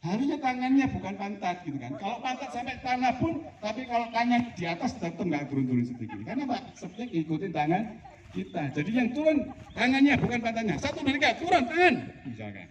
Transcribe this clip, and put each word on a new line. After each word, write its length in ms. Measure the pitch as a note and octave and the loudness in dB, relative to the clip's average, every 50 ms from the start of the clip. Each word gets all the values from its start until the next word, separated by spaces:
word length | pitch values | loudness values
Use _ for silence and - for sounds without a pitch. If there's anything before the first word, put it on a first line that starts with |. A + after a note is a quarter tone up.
| _ | _
Harusnya 340 | D#3 F3+ A3 C4+ D4 D#4+ | -2 -2 0 0 0 0
tangannya 480 | C#4+ C#4+ C4 B3+ B3 B3 C4 C4 C#4 C4+ - | 0 0 -2 0 0 0 4 4 4 4 4
bukan 220 | G#3 G3 F3+ F#3 G3 | 0 -2 -4 -4 -6
pantat 480 | G3 G3+ G3+ G#3 G3+ - F#3 F3 F3 - | -6 -6 -6 -6 -4 -4 -4 -4 -4 -4
gitu 120 | D#3+ C3+ C#3 | -6 -6 -6
kan. 160 | A#2 - C#3+ | -6 -6 -8
Kalau 200 | E3 G3 G3 A#3 - | -6 -6 -6 -6 -4
pantat 280 | - C4 B3+ B3+ C#4+ C4 A#3+ | -4 -6 -6 -4 -6 -8 -8
sampai 240 | A#3+ A#3+ B3+ B3+ B3 - | -8 -6 -6 -8 -8 -2
tanah 340 | B3+ B3 B3+ B3 B3+ A#3 | -2 0 2 2 2 2
pun, 240 | - C#4+ D#4+ E4 C#4 D#4+ - - | 2 2 0 0 -2 -4 -8 -14
tapi 320 | - - G#3 A3 - B3+ B3 | -8 -6 -4 -4 -4 -6 -2
kalau 160 | A#3+ A#3 A#3+ A3+ A#3+ | 0 0 0 0 0
tangan 280 | A#3 A#3+ A#3+ A#3+ A#3+ A#3+ - - | 2 4 4 4 4 2 0 -2
di 120 | - F3 - | -6 -4 -4
atas 220 | E3+ E3+ C#4+ B3+ - - | -4 -2 -2 -4 -4 -2
tetap 180 | - E3+ E3+ | -6 -6 -4
nggak 320 | - A#3+ F3+ D#3 D3 C#3+ C3+ | -2 -2 -2 0 -2 -2 -2
turun-turun 360 | C#3 C3+ C3+ B2+ B2+ B2 B2 | -2 0 0 2 2 2 0
sedikit. 340 | A#2+ B2 A#2+ A#2 G#2+ - G2+ | 0 -2 -6 -8 -8 -8 -10
Karena 240 | G#2+ A#2+ G3+ C4 D4 | -8 -6 -4 -4 -2
apa? 120 | C4 - - - - - | -2 -2 -4 -4 -8 -16
Seperti 480 | - - E3+ - - A#3+ B3 - E3 D#3+ | -14 -14 -14 -10 -8 -10 -4 -2 -2 -2
ikutin 240 | D#3 D#3+ D#3 D#3 F#3+ | 0 -2 -4 -2 -4
tangan 340 | E3+ D#3 D3+ D3+ E3 F#3+ A3+ A3 - - - - - - - - - | -2 0 2 2 2 2 2 -2 -8 -12 -16 -18 -20 -20 -20 -12 -8
kita. 280 | F3 F#3+ - - - D3 C#3 - | -8 -8 -6 -4 -4 -4 -4 -2
Jadi 160 | D3 D3 G3 | -2 -2 0
yang 180 | A3+ B3+ B3 A3+ - | 2 2 2 2 2
turun 340 | D4 D4+ D#4 D#4 C#4+ A3 - - - - - - | 2 4 4 4 4 2 -2 -8 -14 -16 -14 -4
tangannya 400 | - G#3+ B3 C4 C4+ C4+ C#4+ C#4 - | 0 2 4 6 8 8 8 6 6
bukan 200 | - G3+ A#3+ A#3+ A3+ | 4 2 0 0 0
pantatnya. 320 | A3+ A3+ A3 A3+ G#3+ E3 | 0 0 0 0 0 0
Satu, 240 | C#3 - C#4 D4 - | 0 0 -2 -4 -2
dua, 140 | D#4 C#4 C4 | 0 0 0
tiga, 180 | D4 C#4+ C#4 A#3 - | 4 4 4 2 2
turun 240 | - E4+ F4+ E4+ B3+ | 2 4 4 4 4
tangan. 280 | B3 D#4 E4 F4+ F4+ C#4 D#3+ A#2 - - - - | 4 2 6 6 6 6 4 0 -6 -12 -12 -12
Misalkan. 400 | C3+ A#2+ G#2+ A2 G#2 G2+ G2 F2+ F2+ | -12 -10 -10 -10 -10 -10 -12 -14 -18